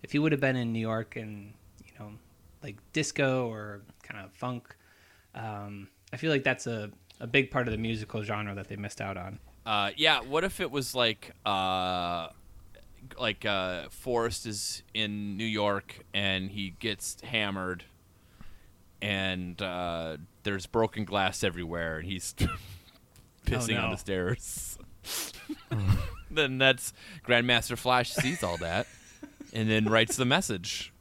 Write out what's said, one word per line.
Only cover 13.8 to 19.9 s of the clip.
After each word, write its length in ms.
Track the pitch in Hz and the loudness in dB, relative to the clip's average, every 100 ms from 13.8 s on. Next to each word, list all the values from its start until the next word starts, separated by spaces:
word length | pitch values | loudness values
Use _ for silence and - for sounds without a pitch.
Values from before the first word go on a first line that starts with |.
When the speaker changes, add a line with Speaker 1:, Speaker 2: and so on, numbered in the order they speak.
| 71 | -6
Speaker 2:
Forrest 560 | - 131 120 113 - 117 | -10 0 2 2 -2 -6
is 380 | 101 - - - | -4 -6 -8 -6
in 440 | 110 107 104 104 98 | -2 -2 -2 -4 -2
New 80 | 113 | 0
York 580 | 107 104 98 - - - | 2 2 2 -2 -18 -6
and 380 | 98 98 95 95 | 0 2 0 -2
he 200 | 101 95 87 | -4 -6 -4
gets 380 | 113 101 - - | -6 -4 -8 -10
hammered 640 | - 113 104 98 92 90 - - _ - - - - - - - - - | -4 -2 0 -2 -4 -6 -10 -20 _ -20 -20 -16 -16 -16 -20 -20 -20 -6
and, 600 | 101 98 95 92 90 85 | -2 0 0 -2 -6 -6
uh, 560 | 95 90 87 | -4 -2 -2